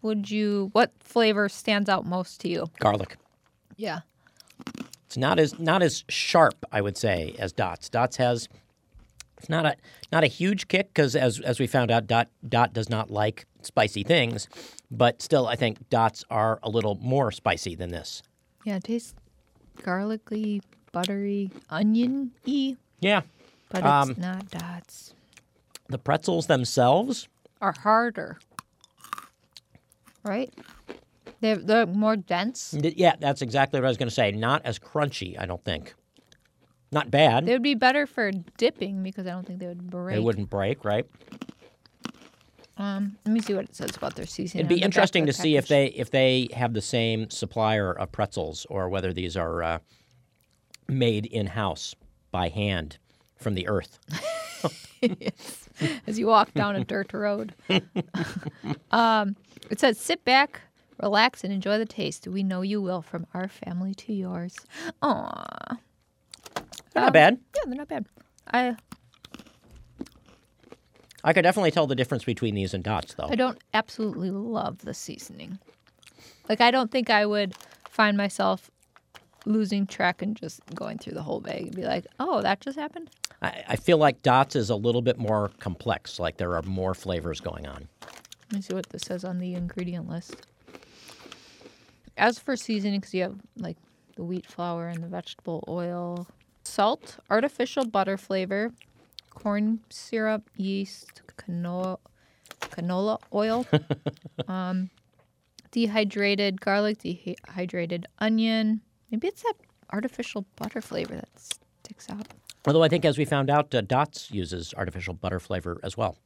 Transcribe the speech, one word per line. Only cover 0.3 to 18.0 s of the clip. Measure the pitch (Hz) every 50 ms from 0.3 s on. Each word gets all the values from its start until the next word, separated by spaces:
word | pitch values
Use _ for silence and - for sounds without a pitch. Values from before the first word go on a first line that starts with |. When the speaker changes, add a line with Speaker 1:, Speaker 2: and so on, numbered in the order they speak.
| 214 214 214 208 208 202 196 190 -
Speaker 1:
what | 214 247 247 _ _
flavor | _ - - 240 226 220 214 202 208 202
stands | - - - - 214 208 202 202
out | 196 185 -
most | - 175 185 180 - - -
to | - 170
you? | 170 170 - 165 _ -
Speaker 2:
Garlic. | - 107 104 107 101 - - - _ _ _ _ _ _ _ _ _ _ -
Speaker 1:
Yeah. | - 214 208 160 165 160 _ _ _ _ _ _ _ - _ _ _ - - - - - - - _ _ _
Speaker 2:
It's | - 117
not | 131 135 170 175
as, | 156 147 - -
not | 165 160 165 190
as | 180 156 - - - _
sharp, | - - - - - 180 160 123 - _ - -
I | - 110
would | 101 101 98
say, | - - 113 95 87 80 - - -
as | 98 92 -
Dots. | - 107 92 82 - - -
Dots | - 117 120 127 - -
has, | 131 123 123 117 113 - - - _ _ _ _ _ _ _ - - _ _ _ - _ _ -
it's | - -
not | 160 165 165
a, | 151 143 - _ - - - - -
not | - 160 160
a | 143
huge | - - 170 185 208 190 - _
kick | - 185 190 - _
'cause | - 151 135 120
as, | 143 131 127 107 -
as | - - 123 -
we | 139
found | 117 - 139 123 110
out, | 117 117 113
Dot, | 101 120 117 117 - _ _ - 127
Dot | 113 117 120 113
does | - 113 110 104
not | 117 107 113 -
like | 101 104 107 107 120 - - _ _ _ -
spicy | - - - - 202 - 104 101
things, | - 170 170 127 117 117 107 - - - - - - - - _ _
but | 127 113 123 120 117 _
still, | - - 165 143 127 110
I | 120
think | 110 127 113 107 - 120 _
Dots | - 117 113 113 - - - _
are | - 110 107 110 110 110
a | - 117
little | 104 113 104 107 101 -
more | 107 123 127 139 135 113
spicy | 104 - _ 110 92 82 - 98 85
than | 80 90 87
this. | 87 82